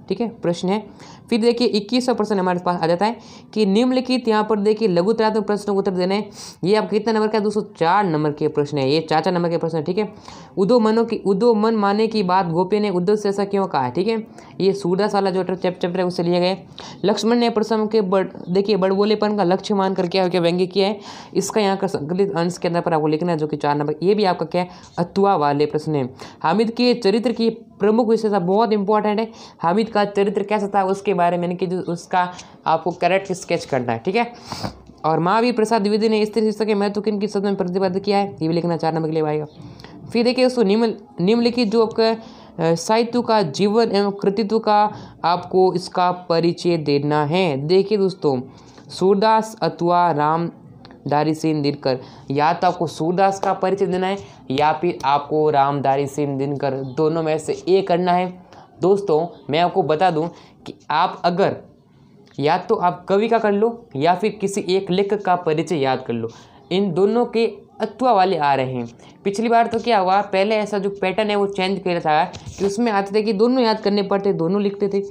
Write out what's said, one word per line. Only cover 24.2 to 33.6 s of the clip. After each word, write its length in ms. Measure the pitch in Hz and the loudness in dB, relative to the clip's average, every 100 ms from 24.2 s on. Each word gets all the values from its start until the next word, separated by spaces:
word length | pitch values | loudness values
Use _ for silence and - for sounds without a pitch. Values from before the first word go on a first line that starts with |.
आपका 220 | 196 175 160 | 2 0 -2
क्या 160 | 180 | -2
है, 80 | 180 - - - | -4 -8 -14 -6
अथवा 360 | 175 - 202 190 | -4 2 2 4
वाले 300 | 147 143 147 | 2 2 0
प्रश्न 300 | 151 156 151 | -2 -2 -2
है। 140 | 127 - - - | -4 -8 -20 -6
हामिद 280 | 156 190 226 | 0 2 0
के 220 | 233 247 | 2 2
चरित्र 380 | 240 196 220 240 | 2 2 2 0
की 180 | 226 226 | 0 -2
प्रमुख 580 | 226 - - 202 226 226 | -2 -14 -2 2 2 4
विशेषता 320 | 226 220 202 | 2 2 0
बहुत 340 | 175 196 226 | 2 2 2
इंपॉर्टेंट 460 | 214 196 214 208 208 | 0 2 2 2 -2
है, 120 | 226 - - - | -4 -8 -20 -4
हामिद 300 | 165 190 226 | 0 0 0
का 160 | 208 202 | 0 0
चरित्र 380 | 202 202 202 | 0 0 -2
कैसा 240 | 196 214 196 202 | -2 -2 0 0
था 80 | |
उसके 300 | 190 196 202 | 0 -2 -2
बारे 240 | 180 175 175 | 2 2 0
में, 60 | |
यानी 120 | 175 180 | -2 -4
कि 120 | 185 | -4
जो 120 | 180 | -4
उसका 540 | - 170 - 185 180 - - - - | -6 -8 -4 -2 -2 -6 -20 -8 -2
आपको 260 | 160 175 | 0 -2
करेक्ट 400 | 170 180 190 196 | -2 0 0 -2
स्केच 340 | 180 - 170 | -8 -4 -4